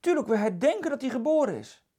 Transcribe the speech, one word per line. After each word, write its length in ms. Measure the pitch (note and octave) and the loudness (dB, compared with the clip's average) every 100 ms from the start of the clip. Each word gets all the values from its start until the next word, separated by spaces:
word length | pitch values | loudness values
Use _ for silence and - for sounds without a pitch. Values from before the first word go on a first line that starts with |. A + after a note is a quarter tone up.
Tuurlijk, 280 | F4 E4 A3 | 2 0 2
we 80 | A3 | 0
herdenken 540 | G#3+ F3+ C4 G#4 E4 | 0 2 0 0 -4
dat 100 | C#4+ | -4
hij 100 | C4 | -4
geboren 480 | B3 A#3 D#4 C4+ C#3 | -4 2 2 2 -2
is. 260 | G#2+ - _ | -10 -20 _